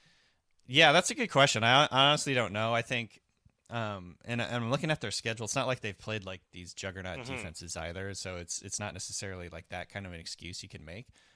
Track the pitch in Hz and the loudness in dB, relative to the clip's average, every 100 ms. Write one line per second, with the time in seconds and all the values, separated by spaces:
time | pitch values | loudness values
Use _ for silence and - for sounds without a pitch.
0 | _ _ _ _ _ _ - 131 160 156 | _ _ _ _ _ _ 0 6 8 8
1 | - - - 139 139 110 117 131 147 127 | 4 0 2 6 6 6 6 6 6 6
2 | 139 147 - 127 107 104 113 117 120 123 | 6 4 2 0 0 0 0 0 0 -4
3 | 113 _ _ _ _ _ - 117 107 98 | -6 _ _ _ _ _ -10 -6 -4 -6
4 | 87 - - 120 113 120 113 139 156 151 | -10 -14 -6 -2 -2 -2 0 0 0 -2
5 | 107 - 113 113 113 139 127 127 107 95 | -2 -4 -4 -4 -2 -2 0 -2 -4 -8
6 | - 110 95 92 _ 90 87 - 98 95 | -6 -6 -6 -12 _ -16 -14 -8 -8 -6
7 | 92 92 123 131 98 82 87 82 82 90 | -8 -8 -8 -8 -8 -10 -10 -8 -6 -6
8 | 98 95 95 90 87 - 101 - 104 90 | -8 -8 -8 -8 -8 -10 -8 -6 -6 -6
9 | - - 101 92 87 82 - 90 90 101 | -8 -6 -6 -8 -10 -12 -10 -10 -8 -10
10 | 95 85 82 - 85 95 - 90 76 90 | -10 -10 -10 -10 -10 -12 -12 -14 -14 -14
11 | 127 - _ | -16 -20 _